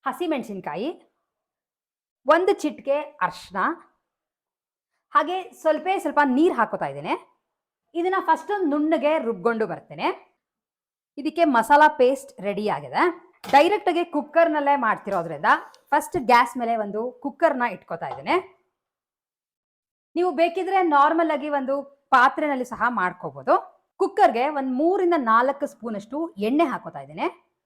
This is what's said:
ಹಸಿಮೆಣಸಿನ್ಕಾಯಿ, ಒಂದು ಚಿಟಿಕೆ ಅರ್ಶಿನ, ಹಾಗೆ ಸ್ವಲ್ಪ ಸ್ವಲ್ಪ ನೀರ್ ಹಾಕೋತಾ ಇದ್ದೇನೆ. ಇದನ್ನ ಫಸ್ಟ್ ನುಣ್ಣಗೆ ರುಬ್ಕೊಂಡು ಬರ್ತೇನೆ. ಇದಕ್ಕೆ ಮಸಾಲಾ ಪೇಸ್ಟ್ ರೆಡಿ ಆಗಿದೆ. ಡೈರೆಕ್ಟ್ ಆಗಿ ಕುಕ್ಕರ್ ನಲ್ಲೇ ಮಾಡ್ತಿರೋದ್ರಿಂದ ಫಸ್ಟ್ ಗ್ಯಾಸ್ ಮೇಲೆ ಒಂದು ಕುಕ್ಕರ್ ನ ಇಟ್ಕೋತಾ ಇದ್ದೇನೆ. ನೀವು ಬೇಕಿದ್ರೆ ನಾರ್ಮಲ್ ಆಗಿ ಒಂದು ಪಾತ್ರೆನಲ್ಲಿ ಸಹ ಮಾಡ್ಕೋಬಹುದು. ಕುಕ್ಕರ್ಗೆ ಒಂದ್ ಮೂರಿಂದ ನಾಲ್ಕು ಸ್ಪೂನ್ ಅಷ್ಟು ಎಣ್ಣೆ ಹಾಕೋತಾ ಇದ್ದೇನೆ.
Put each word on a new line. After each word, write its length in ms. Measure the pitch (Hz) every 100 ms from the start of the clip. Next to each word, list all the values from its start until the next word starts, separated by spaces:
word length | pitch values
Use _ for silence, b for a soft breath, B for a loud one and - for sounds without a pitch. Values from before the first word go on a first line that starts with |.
ಹಸಿಮೆಣಸಿನ್ಕಾಯಿ, 1040 | 269 254 349 285 - 196 180 156 269 - _ _ _ _ _ _ _ _ _ _ _ _
ಒಂದು 280 | 262 330 370
ಚಿಟಿಕೆ 460 | - 302 - 269 285
ಅರ್ಶಿನ, 580 | 294 - 180 - - 190 233 339 _ _ _ _ _ _ _ _ _ _ _ _ _
ಹಾಗೆ 420 | 294 311 370 359
ಸ್ವಲ್ಪ 360 | - 320 302 370 381
ಸ್ವಲ್ಪ 220 | 302 285
ನೀರ್ 280 | 294 254 349
ಹಾಕೋತಾ 320 | 254 214 196
ಇದ್ದೇನೆ. 560 | 151 139 170 339 _ _ _ _ _ _ _
ಇದನ್ನ 220 | 330 359 381
ಫಸ್ಟ್ 320 | 349 320 - 415 330
ನುಣ್ಣಗೆ 520 | 294 302 320 285 320
ರುಬ್ಕೊಂಡು 480 | 226 202 226 226 208
ಬರ್ತೇನೆ. 680 | 156 _ 147 277 - _ _ _ _ _ _ _ _ _ -
ಇದಕ್ಕೆ 280 | 294 311
ಮಸಾಲಾ 420 | 330 247 - 294 302
ಪೇಸ್ಟ್ 540 | 302 247 269 - -
ರೆಡಿ 280 | 190 202 208
ಆಗಿದೆ. 640 | 147 139 151 349 339 _ _ -
ಡೈರೆಕ್ಟ್ 380 | 269 330 415 -
ಆಗಿ 160 | 339
ಕುಕ್ಕರ್ 460 | 339 294 - 330 339
ನಲ್ಲೇ 240 | 302 277
ಮಾಡ್ತಿರೋದ್ರಿಂದ 680 | 277 226 196 208 190 170 143 202 302 - _ _
ಫಸ್ಟ್ 280 | 294 302 359
ಗ್ಯಾಸ್ 400 | 226 240 254 254
ಮೇಲೆ 180 | 233
ಒಂದು 360 | 226 202 208 247
ಕುಕ್ಕರ್ 460 | 247 285 - 330 269
ನ 40 | 240
ಇಟ್ಕೋತಾ 360 | 180 _ 165 151
ಇದ್ದೇನೆ. 580 | 131 160 349 - _ _ _ _ _ _ _ _ _ _ _ _ _ _ _ _
ನೀವು 160 | 330 359
ಬೇಕಿದ್ರೆ 520 | 285 339 339 370 381
ನಾರ್ಮಲ್ 480 | 349 285 294 330 330
ಆಗಿ 180 | 294 294
ಒಂದು 340 | 285 262 277 277 _ _
ಪಾತ್ರೆನಲ್ಲಿ 560 | 262 262 269 302 262
ಸಹ 180 | 247 214 226
ಮಾಡ್ಕೋಬಹುದು. 840 | 226 180 180 160 139 131 370 - _ _
ಕುಕ್ಕರ್ಗೆ 540 | _ 381 - 349 226 269
ಒಂದ್ 240 | 294 269
ಮೂರಿಂದ 400 | 254 330 392 359 330
ನಾಲ್ಕು 500 | 226 226 247 277 285
ಸ್ಪೂನ್ 280 | - 233
ಅಷ್ಟು 380 | 202 202 285 339 196
ಎಣ್ಣೆ 260 | 208 294
ಹಾಕೋತಾ 360 | 311 190 - 139
ಇದ್ದೇನೆ. 560 | 139 160 311 - _ _